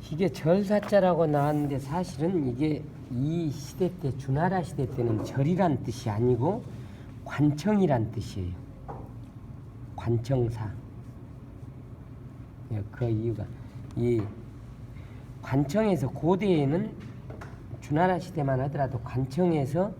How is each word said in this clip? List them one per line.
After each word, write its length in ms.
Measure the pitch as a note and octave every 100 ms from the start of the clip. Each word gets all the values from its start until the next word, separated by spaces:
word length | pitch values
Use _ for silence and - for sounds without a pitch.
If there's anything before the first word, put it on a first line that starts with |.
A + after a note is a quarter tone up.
| -
이게 180 | D#3 F#3
절사자라고 960 | - D#3 F#3+ G3 G#3 G3+ G3+ F#3 D#3+ D#3+
나왔는데 520 | D3 C#3+ D3+ D3 C3+
사실은 680 | C3+ E3 F3+ C3 D#3+ F#3 C3
이게 360 | A#2+ D#3 D3+ - - -
이 380 | B2 C#3+ E3+ D#3+
시대 400 | - - - F3+ -
때, 160 | C#3+ A#2
주나라 440 | - C3+ F3+ F#3
시대 240 | D#3 - B2+
때는 380 | - A#2 A2
절이란 600 | A2 - C3+ F3+ F3+ C3+
뜻이 260 | A#2+ A2 A#2
아니고 540 | G#2+ B2 A#2 C#3+ A3+ - - - - - - -
관청이란 880 | - D3 D3 G3+ G#3+ F3+ B2+ G#2+
뜻이에요. 420 | A2+ F2+ G2 F2+ F2+ - - - - - - - - - - - - - -
관청사. 760 | A#2+ A#2 - C3 A#2 - - - - - - - - - - - - - - - - - - - - - -
예, 120 | G#2+ G2+
그 180 | - A#2+
이유가 360 | A2 A#2 G#2 G2 - - - - -
이 260 | A#2+ A#2 G2+ - - - - - - - - - - -
관청에서 680 | - C3+ C#3+ G3+ A3 E3 B2
고대에는 840 | - D#3 F#3 G3+ E3 C#3 E3 A3 - - - - - - - - -
주나라 380 | - D3 F#3 F3
시대만 400 | - - C#3 C3
하더라도 380 | C#3 C#3 B2+ A2+
관청에서 920 | - B2 C3 C#3+ F3+ D#3+ B2 D3+ G3+ -